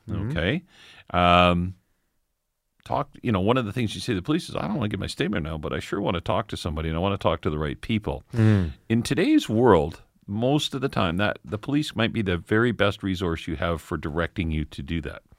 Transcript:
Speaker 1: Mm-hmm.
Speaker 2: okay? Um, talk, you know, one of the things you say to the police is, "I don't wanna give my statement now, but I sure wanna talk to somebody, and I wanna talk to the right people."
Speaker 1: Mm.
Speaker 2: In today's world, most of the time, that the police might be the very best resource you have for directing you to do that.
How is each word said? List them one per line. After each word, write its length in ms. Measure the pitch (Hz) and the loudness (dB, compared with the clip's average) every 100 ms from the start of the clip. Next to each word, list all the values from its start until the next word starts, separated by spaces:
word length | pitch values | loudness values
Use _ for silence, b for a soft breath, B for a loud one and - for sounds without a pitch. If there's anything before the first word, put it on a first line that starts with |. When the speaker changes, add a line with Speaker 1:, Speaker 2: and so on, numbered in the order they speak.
| - | -10
Speaker 1:
Mm-hmm. 220 | 85 104 | -6 -4
Speaker 2:
okay? 320 | 143 85 151 b b b b b | -2 -2 -2 b b b b b
Um, 640 | 90 87 87 90 87 90 92 _ _ _ _ _ _ _ _ _ _ | 2 6 8 6 4 0 -6 _ _ _ _ _ _ _ _ _ _
talk, 240 | - 135 143 - | -6 -4 -4 -6
you 100 | - | 0
know, 80 | 104 | 2
one 160 | 98 127 | 4 2
of 80 | |
the 80 | 110 | 0
things 220 | 113 110 | -2 -2
you 60 | 101 | -4
say 100 | 92 | -2
to 60 | 101 | -2
the 20 | |
police 260 | 87 156 - | 0 -4 -4
is, 60 | - | -6
"I 60 | |
don't 120 | 160 | -4
wanna 140 | 202 120 | -2 -2
give 100 | 104 | -2
my 60 | - | -6
statement 380 | - 156 190 | -4 -2 -2
now, 120 | 78 80 | -4 -6
but 160 | 76 | -4
I 60 | 73 | -6
sure 200 | - - | -4 -4
wanna 200 | 180 87 | -2 -2
talk 280 | - 92 110 | 0 -2 -2
to 80 | 95 | -6
somebody, 300 | - 80 80 | -6 -4 -4
and 60 | 80 | -2
I 40 | |
wanna 160 | 95 98 | -2 0
talk 240 | - 82 | 0 0
to 80 | 95 | -2
the 80 | 76 | -2
right 220 | 76 67 | -4 -6
people." 420 | - 113 101 69 - 120 | -4 -2 -2 -6 -6 2
Speaker 1:
Mm. 360 | 110 104 87 - - | 4 4 2 -6 -2
Speaker 2:
In 120 | 113 | 0
today's 460 | 113 139 220 311 - | 0 0 4 2 2
world, 540 | 110 123 90 73 - - _ - | 4 8 8 6 -4 -16 _ -8
most 480 | 101 123 151 143 | -2 0 0 -2
of 80 | 139 | -4
the 60 | 131 | -4
time, 260 | - 95 85 | -2 0 0
that 220 | 104 - | -2 -2
the 120 | - 104 | -8 -8
police 380 | - 143 151 - | -2 -2 -2 -2
might 160 | 110 | -2
be 80 | 113 | -2
the 160 | 101 87 | -2 -2
very 360 | - 107 120 | 0 2 2
best 300 | 101 98 98 | 2 0 0
resource 440 | 98 90 92 82 - | -4 -2 -2 -2 -4
you 100 | 76 | -4
have 240 | 87 85 | -2 -2
for 160 | - 85 | -4 -6
directing 540 | 80 76 85 - 82 | -4 -2 -2 -2 -2
you 140 | 78 76 | -2 -4
to 160 | - | -8
do 180 | 71 85 | -6 -6
that. 200 | - - - | -6 -12 -18